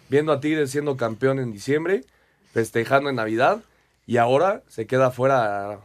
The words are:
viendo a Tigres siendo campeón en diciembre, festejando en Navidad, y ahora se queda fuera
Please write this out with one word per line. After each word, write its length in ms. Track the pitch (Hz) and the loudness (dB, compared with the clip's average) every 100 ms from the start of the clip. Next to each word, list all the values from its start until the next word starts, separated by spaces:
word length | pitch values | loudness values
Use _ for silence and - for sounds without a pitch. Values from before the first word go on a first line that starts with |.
| - | -2
viendo 220 | 135 156 | 0 2
a 80 | 139 | 0
Tigres 320 | 151 156 139 | 0 -2 -2
siendo 260 | 147 147 131 | -2 -4 -2
campeón 440 | 117 107 135 135 | -4 0 0 0
en 100 | 123 | -4
diciembre, 540 | 101 131 151 165 208 - _ _ _ _ | -6 -2 -2 0 -2 -2 _ _ _ _
festejando 580 | 113 110 117 113 139 143 | -4 -2 -2 2 0 0
en 60 | 123 | -2
Navidad, 440 | 110 113 143 214 - _ _ _ - | -2 2 2 0 -6 _ _ _ -2
y 120 | 117 | 2
ahora 440 | 117 135 185 220 - | 4 4 2 -2 -8
se 180 | - 110 | -12 -2
queda 240 | 127 131 | 2 2
fuera 720 | 127 131 135 107 101 101 101 | 2 0 2 0 -4 -8 -10